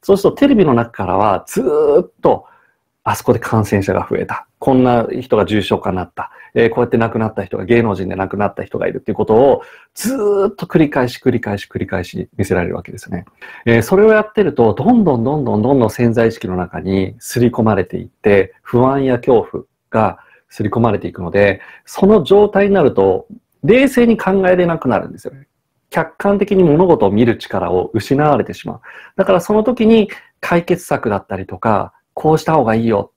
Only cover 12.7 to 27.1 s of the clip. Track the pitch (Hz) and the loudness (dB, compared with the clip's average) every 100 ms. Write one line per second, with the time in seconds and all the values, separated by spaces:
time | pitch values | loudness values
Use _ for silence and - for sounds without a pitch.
12.7 | 87 - - - 95 - _ - - - | -6 -12 -18 -12 -12 -12 _ -20 -6 2
13.7 | 117 - 190 220 214 208 - 185 - 113 | 2 2 4 4 4 0 -2 -2 2 0
14.7 | 98 175 247 185 123 117 151 120 104 117 | 2 2 4 2 0 -2 -2 -2 0 2
15.7 | 139 110 - 120 113 113 113 98 90 90 | 2 0 0 0 2 0 -2 -8 -6 -6
16.7 | 80 87 95 95 - - - 120 120 110 | -8 -4 -2 -2 -8 -8 0 0 2 0
17.7 | 98 92 90 90 _ 107 101 92 _ - | 0 -2 -8 -12 _ 2 2 2 _ -4
18.7 | 120 131 139 135 123 127 117 - - - | 0 2 0 -2 -2 2 2 0 -12 -14
19.7 | _ _ 113 104 - _ _ _ - 104 | _ _ -2 -2 -4 _ _ _ -8 -4
20.7 | - 117 101 87 87 87 98 101 95 - | 0 -2 -2 -6 -10 -4 2 2 0 -10
21.7 | - - - 196 214 139 202 208 196 202 | -20 -18 0 4 4 4 4 4 2 2
22.7 | 196 135 - 98 92 - - _ _ 143 | 2 2 2 0 0 -6 -20 _ _ 2
23.7 | 240 269 247 240 220 - 196 185 180 175 | 4 4 2 2 2 0 0 2 2 0
24.7 | 160 131 101 - - - 135 - _ _ | -2 -2 -2 -4 -12 -16 -18 -20 _ _
25.7 | _ _ - 160 _ 202 202 196 190 175 | _ _ -4 -4 _ -2 0 0 2 4
26.7 | 147 185 151 101 | 4 4 4 2